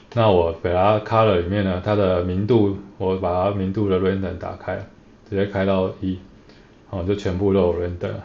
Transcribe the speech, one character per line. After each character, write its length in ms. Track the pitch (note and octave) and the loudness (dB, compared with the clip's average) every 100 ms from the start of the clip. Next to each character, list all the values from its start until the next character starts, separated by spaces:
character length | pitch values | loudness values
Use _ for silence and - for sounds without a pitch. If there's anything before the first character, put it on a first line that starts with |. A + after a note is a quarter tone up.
| - A#2 | -6 2
那 160 | A2 | 4
我 200 | F2+ E2+ - | 4 2 -2
把 80 | F#2 | -2
它 280 | F2+ G2 G#2+ | 2 2 2
color 380 | - A2 A2 F2+ | 2 2 4 2
里 80 | F2 | 0
面 160 | G2+ | 0
呢， 160 | F#2+ F2+ G#2+ | 0 -2 0
它 100 | G#2 | 2
的 280 | F#2+ F2+ | 2 0
明 240 | F2+ F#2 G#2 | 0 -2 2
度， 300 | A#2 G2+ F#2+ - - | 4 4 0 -10 -6
我 180 | F#2 F#2+ | -2 -2
把 260 | F#2 F2+ | -2 0
它 80 | G2 G#2 | 0 0
明 160 | F#2+ | -2
度 160 | G2 G2+ | -2 0
的 120 | F#2 | 2
random 400 | F#2 F#2+ F#2 F#2 | 0 0 -4 -8
打 160 | F2+ F2+ | -10 -10
开， 280 | - F#2+ G#2 - - - - | -8 -10 -10 -20 -20 -20 -6
直 60 | G2 | -2
接 100 | G2+ | -2
开 200 | G2 F#2+ | 0 0
到 260 | F#2+ F#2+ - | 0 0 -4
一， 160 | F#2 F#2 - - - - - - - | -6 -6 -10 -20 -20 -20 -20 -20 -12
哦， 140 | F#2+ | -6
就 100 | F2+ | -2
全 240 | G2+ G2+ F2+ | -2 -2 -2
部 160 | G2+ | 2
都 60 | G2 | 2
有 160 | F2 E2+ | 2 0
random， 380 | F2 F2+ G2 G2 | -4 -6 -8 -10